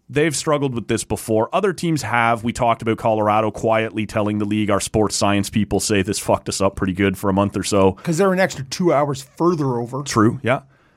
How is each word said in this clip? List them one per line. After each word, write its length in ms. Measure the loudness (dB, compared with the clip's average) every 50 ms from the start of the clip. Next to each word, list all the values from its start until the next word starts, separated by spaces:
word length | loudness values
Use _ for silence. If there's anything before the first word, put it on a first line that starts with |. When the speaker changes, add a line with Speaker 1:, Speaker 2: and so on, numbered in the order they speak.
| _ -6
Speaker 1:
they've 240 | -2 0 0 0 -2
struggled 400 | -4 -2 -2 -2 0 -2 -2 -4
with 140 | -6 -4 -2
this 160 | -4 -4 -2
before. 500 | -6 -8 -6 -2 0 0 0 0 0 0
Other 180 | 0 0 0 -2
teams 260 | -2 -2 -2 -2 -2
have. 400 | -2 -2 0 2 2 2 0 0
We 100 | -2 -6 -2
talked 260 | 0 0 0 0 0
about 160 | -2 -2 -2
Colorado 540 | 0 0 0 0 2 2 2 2 2 0 0
quietly 560 | -4 -2 -2 0 0 0 0 -2 -4 -6 -6
telling 320 | -2 -2 -2 -2 0 -2 -2
the 80 | -2
league, 240 | -2 0 0 2 0
"Our 100 | 0 0
sports 360 | 0 0 0 2 2 2 0
science 340 | 0 0 2 2 0 -2 0
people 300 | 0 -2 0 2 0 -2
say 200 | 0 2 2 2
this 160 | 2 0 -4 -4
fucked 300 | 0 0 0 0 -2 -6
us 120 | -4 0
up 140 | 0 0 0
pretty 180 | 0 -2 -2 0
good 240 | 2 2 2 0 0
for 100 | -2 0
a 40 | 2
month 220 | 2 0 0 -2
or 60 | -4
so." 300 | -2 0 2 4 4 4
Speaker 2:
'Cause 240 | 2 0 -4 -4 0
they're 160 | 2 2 2
an 80 | 2 2
extra 240 | 0 0 -2 -8 -10
two 280 | -10 -6 -2 0 2
hours 280 | 2 2 0 0 -4 -8
further 540 | -10 -16 _ 0 2 2 2 2 0 -2 -2 -2
over. 240 | -4 -4 -6 -8
Speaker 1:
True, 380 | -8 0 2 4 4 4 2 0
yeah. 180 | -2 -2 -2 -2 -4 _ _ _ _ _ _